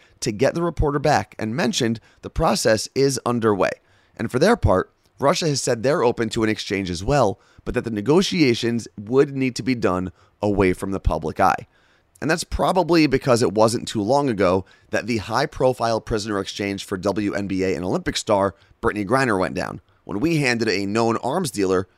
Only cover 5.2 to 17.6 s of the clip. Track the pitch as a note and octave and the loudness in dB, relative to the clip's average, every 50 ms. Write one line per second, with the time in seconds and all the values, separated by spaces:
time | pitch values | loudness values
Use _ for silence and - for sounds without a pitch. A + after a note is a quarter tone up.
5.2 | A#2+ C#3+ - - F3+ D#3 C#3+ B2 - C#3 B2 A#2 G2 C3 D3+ F3+ A#2 A#2+ A2+ - | 0 0 2 2 0 -2 -2 -2 0 -2 -2 0 0 0 0 2 2 2 2 0
6.2 | A#2 A2 - A#2 A2 A2 G#2+ - - - G2+ G2 G2 F2+ F2+ E2 F#2+ A#2+ C#3+ C#3+ | -2 -4 -2 0 0 0 0 -2 -4 -4 -4 -4 -2 -4 -6 -6 -2 0 2 2
7.2 | A#2+ G2 G2 _ _ _ _ - - A#2+ A2 B2 - A#2 A2+ G#2 G#2 C3 D3 F#3 | 2 2 0 _ _ _ _ -16 -10 -6 -4 -4 -4 -4 -6 -4 0 2 4 4
8.2 | F#3+ - G3 F3+ D3+ B2+ A#2 - - A#2 A#2+ A#2 G#2+ - _ - G#2 G2+ B2+ C3+ | 4 2 2 2 4 4 4 2 0 -2 -2 -2 -6 -8 _ -16 -8 -2 2 2
9.2 | C#3+ C#3+ C#3 C3+ C3 C3 A#2+ - A2+ C3 B2+ A#2 G#2 G2+ F2+ F2+ F#2 F2+ - _ | 2 2 2 -2 -2 -2 -2 -4 -4 -2 -2 0 0 0 0 0 -2 -4 -8 _
10.2 | _ _ _ - G#2 G#2 G2+ F#2+ G2 F#2 F2+ - G2+ G2 F#2+ F2+ - - E2 E2 | _ _ _ -4 -2 0 2 4 4 2 2 0 -4 -6 -6 -2 -2 -2 -2 -2
11.2 | D#2+ D#2 - - G2 F2+ - - - _ _ _ _ _ _ _ _ _ _ - | -4 -6 -2 2 2 2 2 0 -4 _ _ _ _ _ _ _ _ _ _ -6
12.2 | - D3 D#3+ D#3+ - - - - - D3+ F3 F#3 E3+ D3+ F3 E3 D3+ C#3+ B2+ C3 | -2 -2 -2 -2 -2 -6 -4 -2 0 0 2 2 2 2 4 4 4 4 2 0
13.2 | - C#3+ A#2+ A2 B2 E2+ F#2+ G#2+ A2 A2+ A2+ - - - - A2+ G2 G#2 C3+ C#3+ | 2 2 2 2 2 0 4 4 4 4 2 0 -6 -6 -6 -4 -2 0 0 2
14.2 | D3 C3+ A2+ F2+ G2 F2 F#2 G2 F#2 _ _ _ _ - - G2 D#2 G#2+ A#2+ G#2+ | 2 0 0 2 2 4 2 2 0 _ _ _ _ -6 -6 -4 -2 -2 -4 -4
15.2 | F#2+ A2 A2 B2 D3 - - - C#3 C3 B2 - A#2+ A#2 A2+ A2 - - A#2+ G#2+ | -4 -2 -2 -2 -2 -2 -4 0 0 0 0 0 -2 -2 -2 -2 -4 -4 -4 -4
16.2 | G2+ A2+ G#2 G2 G2 - - - G#2 G2+ G2 F#2+ - - G2+ F#2 F2 G2+ F#2+ A2 | -4 -2 -4 -4 -4 -6 -6 -6 -4 -4 -4 -6 -6 -8 -8 -4 -2 -2 -2 0
17.2 | G#2 G2+ C2+ G2 G2+ F#2 G2 F#2 | -2 -2 -2 -4 -4 -4 -2 -2